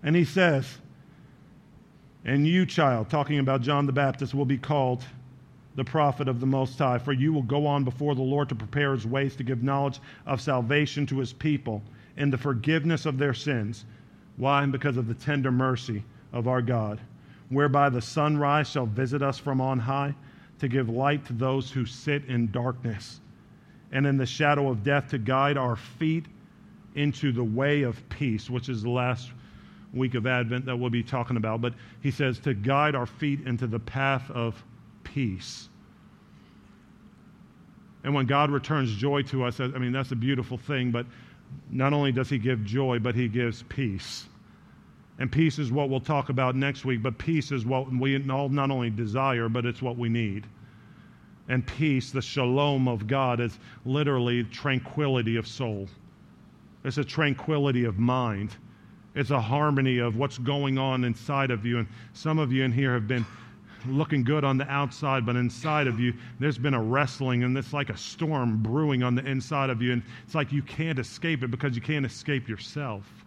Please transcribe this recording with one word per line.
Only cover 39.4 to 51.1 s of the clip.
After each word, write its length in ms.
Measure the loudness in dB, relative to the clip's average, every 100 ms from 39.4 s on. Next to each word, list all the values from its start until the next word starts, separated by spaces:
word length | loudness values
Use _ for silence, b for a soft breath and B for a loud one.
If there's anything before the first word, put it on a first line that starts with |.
| -2
us, 140 | -2
I 100 | -4
mean, 240 | -2 -2
that's 180 | -2 -2
a 40 | -2
beautiful 420 | 0 0 -2 -6
thing, 340 | -4 -2 0
but 160 | -2 -4 B B B B -18 -8
not 220 | 0 2
only 180 | 4 2
does 180 | 2 0
he 80 | 0
give 280 | 0 0 0
joy, 340 | 0 0 0
but 160 | 0 0
he 140 | 0
gives 340 | 0 -2 -2
peace. 640 | -8 -4 -2 -4 -8 -14 -14 -20 -20 B B B B B -20 -6
And 140 | -2
peace 260 | 2 2 2
is 140 | -2
what 180 | 0 0
we'll 120 | -2
talk 260 | 0 -2 0
about 300 | 0 2 2
next 260 | 0 -2
week, 180 | -2 0
but 160 | -2 -4
peace 360 | 0 0 0
is 120 | -4 0
what 240 | -2 0
we 320 | 0 2 0 0
all 200 | -2 0
not 200 | 2 2
only 200 | 0 0
desire, 580 | -2 -2 0 2 2 2
but 180 | 0 -2
it's 160 | -2
what 160 | -6 -2
we 120 | 0
need. 360 | 2 0 -2 -10 B B B B B B